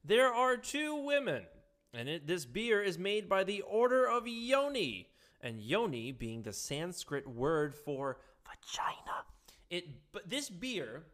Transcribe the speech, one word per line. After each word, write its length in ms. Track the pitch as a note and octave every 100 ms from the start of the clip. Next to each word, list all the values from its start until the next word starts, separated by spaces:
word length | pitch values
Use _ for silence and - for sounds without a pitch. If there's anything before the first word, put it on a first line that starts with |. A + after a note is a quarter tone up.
there 280 | D3 A3+ C4
are 240 | A#3 B3+ B3
two 480 | - C#4+ D4+ D4+
women, 380 | C#4+ C#4+ A#3+ C3 F2 - _ _ _
and 160 | A#2+ B2
it, 180 | E3+ D3
this 160 | F3
beer 360 | B2+ C#3+ A#3 G#3
is 160 | G3+ E3
made 320 | G3 G#3+ F#3
by 140 | F#3+
the 200 | F#3+ G3+
Order 460 | - G#3+ B3 B3+ B3
of 200 | A#3+ A#3
Yoni, 800 | A#3 A#3 C4+ C#4+ C4+ D3+ F#2 - _ _ _
and 200 | B2 A2+
Yoni 520 | G#2+ F#3+ A3+ B2 A#2+
being 300 | B2+ A2+ A2+
the 100 | G#2+
Sanskrit 720 | G2 - C#3+ E3+ F3+ - C#3 C3+
word 480 | A#2 C#3 D#3+ D3+
for 440 | D3 - C3+ C#3 B2+ - _
vagina. 800 | - - - - - - - - - - - - _
It, 440 | F3 F3 - _
but 180 | G#3 E3+
this 180 | B3+ C#4
beer 580 | F3+ B3+ A3 A#2+ B2+ E3